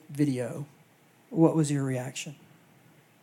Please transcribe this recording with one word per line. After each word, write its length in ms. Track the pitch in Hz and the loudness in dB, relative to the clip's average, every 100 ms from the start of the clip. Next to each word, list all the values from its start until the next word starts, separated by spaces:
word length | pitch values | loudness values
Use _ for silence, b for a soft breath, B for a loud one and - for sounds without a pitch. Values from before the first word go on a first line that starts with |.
| - | -8
video, 560 | 143 143 127 117 117 143 - _ _ _ _ - | -2 0 0 -4 -8 -12 -16 _ _ _ _ -6
what 260 | 214 160 160 | 4 4 6
was 160 | 147 | 0
your 120 | 147 | 0
reaction? 520 | 135 127 127 - - 143 - - - - - - _ _ | -2 -4 -6 -10 -12 -16 -20 -20 -20 -20 -20 -20 _ _